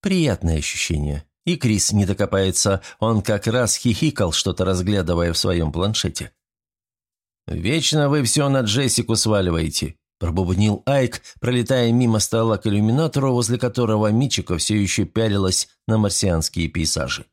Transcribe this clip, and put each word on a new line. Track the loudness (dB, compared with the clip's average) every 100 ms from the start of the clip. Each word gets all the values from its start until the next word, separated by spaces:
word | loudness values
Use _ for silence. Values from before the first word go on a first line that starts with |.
Приятное | 0 2 2 2 0 0
ощущение. | -2 -6 -2 -2 -2 -6 -10 _
И | -4 -2
Крис | 2 2 2
не | 2 0
докопается, | 0 0 2 0 0 0 0 -4 -4
он | 0 0
как | 0 -2 0
раз | 0 0 0
хихикал, | -2 0 0 0 -2
что-то | 0 -2 -2
разглядывая | -2 0 0 0 0 0 0
в | 0
своём | 0 0 0
планшете. | -2 -2 -2 -4 -6 -12 _ _ _ _ _ _ _ _ _ _ _ -10
"Вечно | -6 -2 -2 0 2 2
вы | 2
всё | 0 0 2
на | 2
Джессику | 2 0 0 0 0 0
сваливаете", | 2 2 2 0 0 -4 -6 -10 _ _
пробубнил | -4 -2 0 2 2 2 0
Айк, | 0 0 -4 -16 -8
пролетая | -2 -2 0 2 2
мимо | 2 2 2
стола | 0 0 0 0
к | 0
иллюминатору, | 2 2 2 0 0 0
возле | 0 0 0
которого | -2 0 0 2 2
Мичико | 2 0 -2 -4 -4
всё | 0 0
ещё | 0 0
пялилась | -2 0 0 0 0 -2 -4 _ -2
на | 2
марсианские | 2 0 0 0 -2 -2 -4
пейзажи. | -2 -2 -2 -4 -6 -10